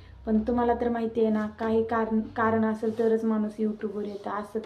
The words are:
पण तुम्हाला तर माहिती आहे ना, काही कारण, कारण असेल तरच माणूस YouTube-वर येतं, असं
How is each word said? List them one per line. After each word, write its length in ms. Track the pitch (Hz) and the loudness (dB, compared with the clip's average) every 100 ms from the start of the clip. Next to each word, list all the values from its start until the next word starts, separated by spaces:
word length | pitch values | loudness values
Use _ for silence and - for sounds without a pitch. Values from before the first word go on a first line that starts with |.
| - - - | -20 -12 0
पण 140 | 220 | 0
तुम्हाला 340 | 214 240 240 | 2 2 2
तर 160 | 233 240 | 2 0
माहिती 320 | 233 226 233 | 0 -2 2
आहे 120 | 220 | 2
ना, 140 | 214 214 | 2 -2
काही 360 | - 226 220 | -4 0 2
कारण, 360 | 226 226 220 220 | 2 0 2 0
कारण 460 | 220 - 226 226 220 | -2 0 2 4 2
असेल 340 | 214 226 220 | 0 -2 0
तरच 240 | 226 226 | 2 2
माणूस 280 | 226 214 214 - | 2 0 -2 -2
YouTube-वर 460 | 214 208 214 202 208 | -2 -2 -6 -6 -8
येतं, 240 | 196 208 | -8 -6
असं 300 | 202 208 220 | -6 -6 -8